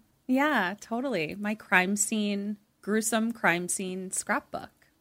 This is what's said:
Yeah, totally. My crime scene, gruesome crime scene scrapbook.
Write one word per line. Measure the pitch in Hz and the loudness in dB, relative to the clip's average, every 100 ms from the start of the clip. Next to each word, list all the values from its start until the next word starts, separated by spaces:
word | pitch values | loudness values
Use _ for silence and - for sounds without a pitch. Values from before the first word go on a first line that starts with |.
| _ _ - | _ _ 0
Yeah, | 262 294 262 180 208 | 2 4 2 0 -4
totally. | - 226 269 202 156 185 | -6 -4 -2 -2 -2 -4
My | 208 | -4
crime | 220 - 185 185 202 | -4 2 4 4 2
scene, | - 214 208 202 202 208 _ _ | 0 0 0 -2 -4 -8 _ _
gruesome | - 220 214 226 226 | -2 0 2 0 0
crime | 226 190 170 180 | 2 2 2 0
scene | - 185 185 185 | -4 -4 -6 -6
scrapbook. | - - 214 - - - _ _ _ | -6 -2 -4 -4 -12 -12 _ _ _